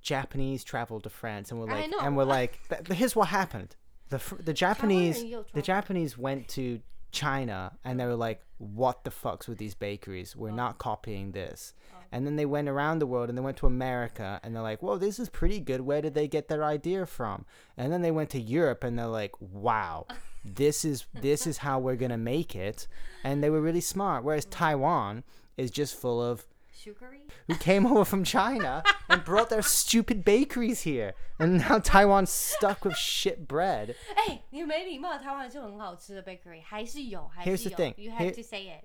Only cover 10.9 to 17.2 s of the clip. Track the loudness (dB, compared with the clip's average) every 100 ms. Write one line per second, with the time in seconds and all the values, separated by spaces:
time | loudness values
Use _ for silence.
10.9 | -6 -6 -6 -6 -6 -8 -10 -16 -18 -20
11.9 | -20 -10 -6 -2 0 0 0 0 0 0
12.9 | 2 0 0 -2 -2 -4 0 2 2 0
13.9 | -2 -4 -6 -8 -8 -8 -6 -6 -4 -4
14.9 | 0 -2 -2 -6 2 4 4 0 -2 0
15.9 | 0 0 0 0 -2 -2 0 0 0 -2
16.9 | -2 -4 -4